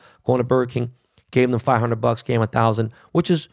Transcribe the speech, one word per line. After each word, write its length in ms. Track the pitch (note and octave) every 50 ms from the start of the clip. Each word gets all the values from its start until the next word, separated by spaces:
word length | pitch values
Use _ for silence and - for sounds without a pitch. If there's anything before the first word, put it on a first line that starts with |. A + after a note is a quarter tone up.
| _ - _ _
going 160 | - - B2+ B2+
to 60 | A#2+
Burger 260 | A#2+ C3 B2+ B2+ B2
King, 220 | - B2 A#2+ B2 - _ _ _ _ _ _ -
gave 180 | - B2+ B2+ B2
them 80 | B2 A2+
five 220 | - C#3 B2+ A2+
hundred 200 | A#2 A#2+ A#2 A2
bucks, 220 | G#2+ A#2+ A#2 -
gave 140 | - - A#2+
them 60 | A2+
a 40 | A2+
thousand, 460 | G#2 - B2 A2+ A2+ A2 A2 A2+ A2 - - _ _
which 180 | - E3 E3+ -
is, 200 | F3+ D3+ - -